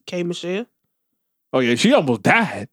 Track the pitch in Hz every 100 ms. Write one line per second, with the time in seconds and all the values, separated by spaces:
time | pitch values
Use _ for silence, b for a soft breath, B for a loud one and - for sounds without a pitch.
0 | - 180 175 175 175 190 240 _ _ _
1 | _ _ _ _ _ 131 120 120 220 269
2 | 147 113 170 220 196 202 -